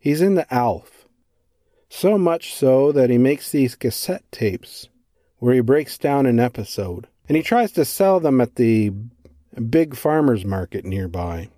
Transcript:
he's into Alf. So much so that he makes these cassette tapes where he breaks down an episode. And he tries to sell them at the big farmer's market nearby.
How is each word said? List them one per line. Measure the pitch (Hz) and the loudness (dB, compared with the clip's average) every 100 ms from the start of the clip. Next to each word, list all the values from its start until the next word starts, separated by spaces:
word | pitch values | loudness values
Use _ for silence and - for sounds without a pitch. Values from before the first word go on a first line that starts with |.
he's | - 151 | -2 2
into | 185 190 151 | 2 2 0
Alf. | 127 120 87 - _ _ _ _ _ _ _ _ _ _ | 0 0 -2 -8 _ _ _ _ _ _ _ _ _ _
So | - 180 208 | -2 0 2
much | 175 165 - | 2 -2 -6
so | - 135 131 143 | -2 2 4 4
that | 143 127 | 2 2
he | 123 | 4
makes | 131 143 - | 4 0 -2
these | 147 131 - | 0 0 -2
cassette | 123 - - 180 _ | -6 -4 -8 -8 _
tapes | - 110 90 - - - _ _ _ _ _ | -4 -4 -4 -12 -20 -20 _ _ _ _ _
where | 120 | 0
he | 127 | 2
breaks | 117 143 147 - | 4 2 0 -6
down | 147 143 135 | -2 2 2
an | 117 | 2
episode. | 120 - 104 - 95 90 - _ _ | 0 -2 -10 -8 -8 -8 -14 _ _
And | 151 | -2
he | |
tries | 160 233 226 | 0 0 0
to | - | -2
sell | 143 - 196 185 | -4 0 2 2
them | 160 131 | 2 2
at | 120 - | 0 2
the | 117 113 104 98 113 _ - _ _ - 113 | 2 2 0 -4 -14 _ -20 _ _ -10 -2
big | 156 160 | 0 0
farmer's | 127 156 156 151 113 | -2 -2 2 2 0
market | 95 95 90 98 | -2 -6 -6 -8
nearby. | 92 95 92 87 87 85 85 | -6 -6 -6 -6 -6 -8 -12